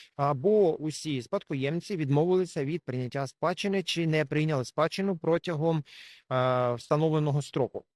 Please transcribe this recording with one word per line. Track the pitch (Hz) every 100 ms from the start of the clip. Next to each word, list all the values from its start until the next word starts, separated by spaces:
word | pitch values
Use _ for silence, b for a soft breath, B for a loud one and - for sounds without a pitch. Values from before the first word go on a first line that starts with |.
| B -
або | 143 135 170 214 180 156
усі | 156 - 156 135
спадкоємці | 117 202 - 143 135 170 - 185
відмовилися | 147 143 170 185 180 165
від | 139 170
прийняття | - 123 123 139 135
спадщини | - 160 180 202 196
чи | 170 170 165
не | 156
прийняли | 147 151 156 143
спадщину | 120 - 160 - 196 175
протягом, | 160 165 - 151 165 165 B B B B _
е, | 131 127 127 123
встановленого | 120 - 151 160 156 151 143
строку. | - 151 120 101 -